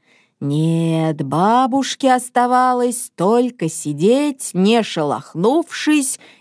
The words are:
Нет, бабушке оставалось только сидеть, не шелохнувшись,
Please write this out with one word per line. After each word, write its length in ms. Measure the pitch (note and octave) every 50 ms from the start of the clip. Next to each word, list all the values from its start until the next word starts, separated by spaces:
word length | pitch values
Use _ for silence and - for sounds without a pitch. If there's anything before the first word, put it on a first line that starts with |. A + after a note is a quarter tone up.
| _ _ _ _ _ _ _ -
Нет, 840 | C#3+ C#3+ C#3+ D3+ D#3+ E3 E3 E3 E3 E3 D#3+ D#3+ D#3+ D#3+ D#3 D3
бабушке 880 | C#3+ C3+ C#3+ D#3 F#3 G#3+ A#3 B3+ C4 B3 B3+ C4+ C4 - - - - C4 B3+
оставалось 1000 | B3+ B3 - - B3 B3 B3 B3+ B3+ B3+ B3+ B3+ B3 B3 B3 A#3+ - - - _
только 540 | - E3+ G3 A3+ A#3+ B3+ A#3+ A#3+ - E3+ D#3+
сидеть, 800 | - - - D3 D3 C#3+ E3 G#3 B3 C#4 D4 D4 C4+ - - - -
не 280 | F3+ F#3+ G#3 A#3 A#3
шелохнувшись, 1400 | G#3 - - E3+ D3+ C#3+ B2 A2+ - - - D#3 F3+ A3+ C#4 E4+ D#4+ - - - - D4+ D4+ D4 C4 C4 - - - - - _